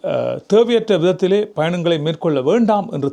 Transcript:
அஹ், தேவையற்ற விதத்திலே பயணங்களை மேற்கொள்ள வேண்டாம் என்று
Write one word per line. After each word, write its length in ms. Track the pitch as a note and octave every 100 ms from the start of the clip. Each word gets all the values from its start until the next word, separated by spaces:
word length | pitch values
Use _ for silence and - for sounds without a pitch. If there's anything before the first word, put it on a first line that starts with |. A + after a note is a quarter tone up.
அஹ், 380 | - B2+ A#2+ B2 -
தேவையற்ற 520 | G#3 A#3+ A#3 A3 F#3
விதத்திலே 460 | F3 F#3 F#3 G3+
பயணங்களை 540 | G3+ - D#3+ F3+ E3+ E3
மேற்கொள்ள 440 | D3+ D#3+ F3 C#3
வேண்டாம் 480 | C3 A3+ A3 G#3 F#3
என்று 220 | D3 C#3